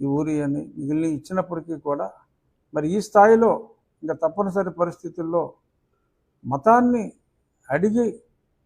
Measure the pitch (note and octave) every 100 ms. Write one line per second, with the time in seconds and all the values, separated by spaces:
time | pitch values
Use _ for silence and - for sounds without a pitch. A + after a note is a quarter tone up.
0 | C#3 C#3 D3+ D3+ C#3+ D3 D#3 - C#3 D#3
1 | E3 C#3+ - F#3 F3+ E3+ E3 D#3 D3 C#3+
2 | F#3+ - _ _ _ _ _ D3+ D3+ G3+
3 | G3+ G#3 G#3 A3+ A3+ - - _ _ _
4 | D#3 D3+ D#3+ D#3+ G3 F#3+ F3+ E3+ F3 E3+
5 | E3+ E3 E3 E3+ D3 - _ _ _ _
6 | _ _ _ _ B2 C#3 A3 A#3+ B3 A#3+
7 | G3 - _ _ _ _ - C#3+ G#3+ A3+
8 | A3+ - _ _ _ _